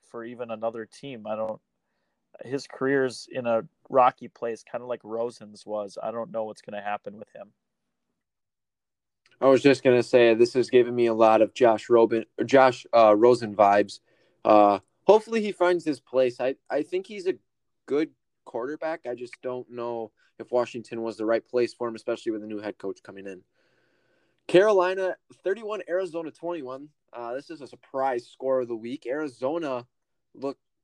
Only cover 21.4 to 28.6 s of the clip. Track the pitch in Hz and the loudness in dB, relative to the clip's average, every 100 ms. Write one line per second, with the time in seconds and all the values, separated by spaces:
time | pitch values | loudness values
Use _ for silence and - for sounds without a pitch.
21.4 | - 123 117 - 120 113 - 117 120 110 | 0 -2 -2 -4 -10 -8 -8 -6 -6 -8
22.4 | 107 104 104 98 98 92 - 98 98 92 | -10 -10 -10 -10 -12 -12 -16 -18 -16 -18
23.4 | _ _ _ _ _ _ _ _ _ _ | _ _ _ _ _ _ _ _ _ _
24.4 | - 175 214 196 180 190 185 - _ - | 2 4 6 2 0 -4 -6 -8 _ -10
25.4 | 180 214 214 214 - 180 185 165 160 127 | -6 -6 -8 -12 -6 -6 -6 -10 -12 _
26.4 | 165 175 127 135 151 _ _ 120 120 131 | -12 -10 -12 -14 -18 _ _ -16 -10 -12
27.4 | - 156 131 120 _ 135 135 123 - _ | -12 -18 -18 -20 _ -4 -2 -4 -8 _
28.4 | 131 131 | -2 -2